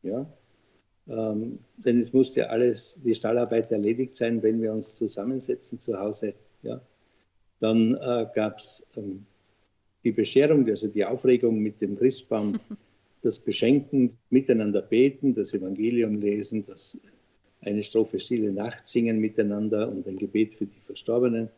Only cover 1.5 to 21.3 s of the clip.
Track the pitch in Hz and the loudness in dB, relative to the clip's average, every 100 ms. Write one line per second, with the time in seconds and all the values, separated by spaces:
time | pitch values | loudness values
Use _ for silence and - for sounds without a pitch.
1.5 | - _ - 131 120 117 131 131 - 117 | -10 _ -4 2 2 4 2 2 2 -2
2.5 | 113 123 113 - - 127 110 110 120 120 | 2 2 0 -8 -6 -2 0 0 0 2
3.5 | 117 113 107 104 117 127 - 117 117 110 | 0 0 0 0 0 -4 -2 -2 2 2
4.5 | 113 113 107 107 - 110 - 104 131 131 | 2 -2 -4 -8 -6 -6 -4 -6 -6 -4
5.5 | 123 - 110 - 101 104 104 107 - _ | -6 -6 -12 -6 -4 -4 -4 -6 -8 _
6.5 | _ 113 123 - _ _ _ _ _ _ | _ -12 -12 -14 _ _ _ _ _ _
7.5 | _ 110 113 113 123 127 120 107 - 107 | _ 2 4 4 2 0 -2 -2 -2 -2
8.5 | 104 - - - - 101 95 104 _ _ | -4 -12 -12 -14 -12 -10 -12 -14 _ _
9.5 | _ _ _ _ _ 123 110 104 131 147 | _ _ _ _ _ -2 0 2 4 6
10.5 | 151 120 101 107 104 98 123 135 123 120 | 4 4 0 -2 -2 -2 0 4 4 4
11.5 | 110 107 - 101 98 127 127 - 113 104 | 2 -2 -2 -6 2 0 0 -4 -2 -2
12.5 | 214 - - _ _ _ _ 120 - - | -4 -8 -18 _ _ _ _ -4 -4 -6
13.5 | 101 113 143 143 139 123 - _ 127 135 | 0 4 2 2 2 2 0 _ 2 4
14.5 | 117 104 101 - 113 135 135 143 110 101 | 2 2 -2 2 4 4 4 0 0 -2
15.5 | 104 92 98 110 120 113 107 101 104 104 | -2 -4 -2 0 2 0 0 0 -2 -2
16.5 | 110 98 95 - - _ _ _ _ _ | -6 -6 -12 -14 -14 _ _ _ _ _
17.5 | _ 104 104 101 110 107 95 - 123 107 | _ -4 -4 0 2 2 -2 -2 -2 -2
18.5 | 98 110 - - 123 117 110 110 110 104 | -2 -6 -10 -4 0 2 2 0 0 0
19.5 | 104 107 104 113 - - 95 101 107 107 | 0 0 0 -2 -4 -8 -6 -2 0 0
20.5 | - 101 _ _ - - 117 123 | -2 -10 _ _ -14 -2 2 2